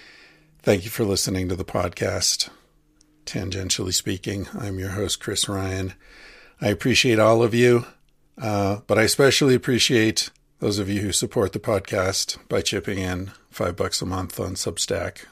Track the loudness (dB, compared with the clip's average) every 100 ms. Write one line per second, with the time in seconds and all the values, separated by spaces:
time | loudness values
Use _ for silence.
0 | -20 -20 -20 _ _ _ 2 2 0 -4
1 | 0 0 -2 -2 -2 -4 -4 -4 -4 -4
2 | -4 0 0 0 -4 -8 _ _ _ _
3 | _ _ -10 -6 -6 -6 -4 -4 -2 -4
4 | -4 -6 -6 -8 -8 -8 -8 -6 -6 -4
5 | -4 -4 -4 -4 -2 -2 -4 -4 -6 -10
6 | -20 -20 -20 -20 -20 _ 0 0 2 2
7 | 4 6 6 6 4 4 6 4 2 -12
8 | _ _ _ -10 -2 0 0 -2 0 2
9 | 4 6 4 6 4 4 2 0 4 4
10 | 4 0 -6 -12 _ _ -2 -2 -2 -2
11 | -2 -2 -2 0 -2 -2 -2 -2 0 0
12 | 0 -2 -4 -8 -4 -2 0 -2 -4 -4
13 | -4 -4 -8 -14 _ -6 -4 -2 -4 -2
14 | -4 -4 -6 -6 -8 -6 -6 -6 -4 -4
15 | -4 -10 -18